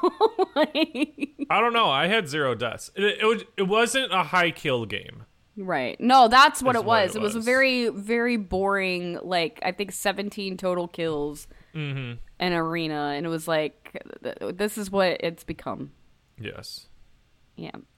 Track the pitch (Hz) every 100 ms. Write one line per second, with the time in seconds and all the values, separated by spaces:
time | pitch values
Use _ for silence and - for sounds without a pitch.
0 | 359 - 440 - - 277 311 294 311 240
1 | 294 - 277 - - 175 233 233 202 135
2 | 170 220 156 151 135 113 120 110 - -
3 | 208 - 220 226 - - 190 214 233 262
4 | 247 185 156 180 170 - 156 123 110 101
5 | 92 107 110 _ _ 214 185 156 123 -
6 | 233 262 226 254 294 294 262 240 202 226
7 | 190 208 208 226 226 262 269 254 233 196
8 | 202 233 240 240 185 185 196 196 185 180
9 | 175 170 175 180 160 - - 185 196 -
10 | 202 196 202 214 196 185 185 175 175 -
11 | 165 151 147 147 - - - 160 143 135
12 | 123 120 - - 180 170 160 170 160 151
13 | 147 143 165 165 160 156 151 - - -
14 | - - - - - 180 208 220 196 196
15 | 185 151 170 170 - 160 - 98 143 -
16 | _ _ _ - 104 - - - - -
17 | - _ _ _ _ - 165 - -